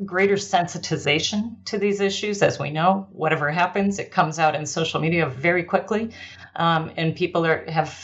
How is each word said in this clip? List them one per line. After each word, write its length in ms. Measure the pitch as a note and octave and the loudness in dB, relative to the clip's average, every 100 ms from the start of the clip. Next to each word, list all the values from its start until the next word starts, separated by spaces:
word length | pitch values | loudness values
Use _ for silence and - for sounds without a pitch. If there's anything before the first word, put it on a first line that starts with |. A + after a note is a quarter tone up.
greater 320 | G3 F3+ G3+ G3 | -4 2 4 2
sensitization 1300 | - F3+ E3+ - - D3+ C#3+ D#3 - G#3 A3+ - - | 2 0 0 -4 -4 -2 2 0 0 -2 -4 -6 -6
to 100 | G#3 | 0
these 240 | G3+ G3 | 0 2
issues. 420 | G3 G3 G#3 G3+ | 0 0 -4 2
As 160 | D3 - | 0 0
we 120 | C#3+ | -4
know, 380 | D#3 F3 G3 - | 2 2 2 -2
whatever 400 | - D#3 D3+ D3 | -4 0 0 0
happens, 480 | E3 F3+ G3+ G3+ G3 | 0 0 2 0 0
it 140 | - | -2
comes 260 | - D#3+ D#3 | 0 0 2
out 160 | D#3 | 2
in 100 | D3 | 2
social 360 | D3 E3 D#3+ D3+ | -4 -2 -2 0
media 260 | D#3+ E3+ D3 | 2 2 0
very 360 | B2 E3+ F3 | 0 0 2
quickly. 480 | E3+ F#3 - G#3+ A3+ - - - - - | 2 -2 0 -2 -2 -10 -18 -20 -12 -2
Um, 360 | E3+ E3 D#3+ - | 2 2 0 -2
and 200 | D#3+ D#3+ | -2 0
people 280 | F3 E3+ | 0 2
are, 240 | E3 D#3 - | 2 0 0
have, 220 | D#3+ D3+ - | -2 -2 -4